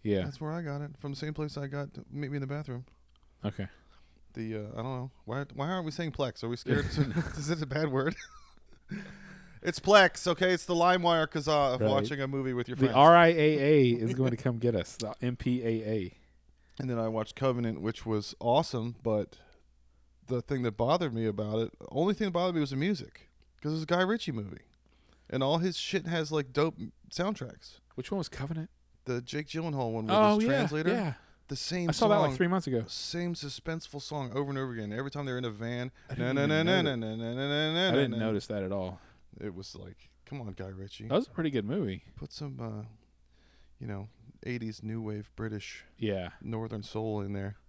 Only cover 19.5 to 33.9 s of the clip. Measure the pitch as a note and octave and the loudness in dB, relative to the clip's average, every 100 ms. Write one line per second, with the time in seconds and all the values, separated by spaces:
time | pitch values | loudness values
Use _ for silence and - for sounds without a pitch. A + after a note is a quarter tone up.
19.5 | - _ _ _ _ _ _ - B2+ - | -20 _ _ _ _ _ _ -6 -6 -2
20.5 | C3+ A#2+ G2+ A#2 F3 D#3+ A2+ A2 G2+ G#2+ | -2 -2 0 2 2 0 -2 -2 -2 -2
21.5 | A2 A2+ - - C#3 F3+ G#3 G#3 F3 F3+ | -2 -2 -6 -8 -2 0 0 -2 0 0
22.5 | E3+ C#3+ C3+ E3+ F3 - - - _ _ | 0 -2 -2 -2 -2 -6 -18 -20 _ _
23.5 | _ D3+ D#3+ D#3 F3 F#3 A3+ - A#2 G2+ | _ -6 -4 0 2 2 0 -2 -6 -6
24.5 | D#2 _ _ _ _ _ _ _ C3 C3+ | -12 _ _ _ _ _ _ _ -2 2
25.5 | E3 F#3 E3+ - F#3 E3 E3+ D3 D#3 C3 | 2 0 -2 -4 -2 -2 -2 0 -2 0
26.5 | C3+ D#3+ - - _ - - F#3 G#3 B2 | 0 0 0 -14 _ -12 -4 -2 -2 -10
27.5 | - - - _ - - G2+ - - C#3 | -14 -20 -20 _ -12 -6 -6 -6 -8 -6
28.5 | D#3+ D#3 _ _ _ - B2 B2 D3+ D3 | -6 -8 _ _ _ -6 -6 -4 -8 -6
29.5 | D#3+ E3 C#3+ A#2 A2+ A2 G3 G#3+ G#3+ A3+ | -6 -4 -2 -2 -2 2 6 6 6 4
30.5 | C#4 F#3+ D3+ E3 A#3 F3 B2+ - - - | 2 2 0 0 0 -2 -6 -14 -20 -10
31.5 | C3+ - F3+ E3+ D#3 A3 G#3 D3+ B2+ F3 | -8 -4 -4 -4 2 4 6 4 2 2
32.5 | F#3 D3+ B2 A2 - - E3+ F3 E3 C#3+ | 2 0 -2 -2 -8 -8 -4 -4 -6 -8
33.5 | - - E3 - | -10 -8 -8 -8